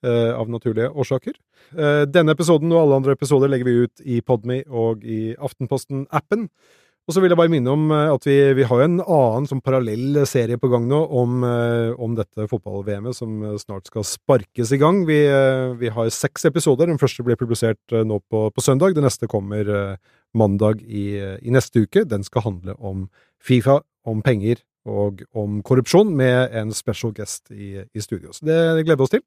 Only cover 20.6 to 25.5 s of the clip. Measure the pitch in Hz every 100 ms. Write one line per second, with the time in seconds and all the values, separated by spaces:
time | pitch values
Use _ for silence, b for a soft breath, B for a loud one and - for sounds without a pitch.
20.6 | 107 107 110 107 101 101 98 95 117 127
21.6 | - 120 107 190 202 104 98 - 110 92
22.6 | 92 98 104 95 95 _ _ _ - 127
23.6 | 127 139 - _ - 110 120 113 104 117
24.6 | _ _ - 104 101 98 - 113 104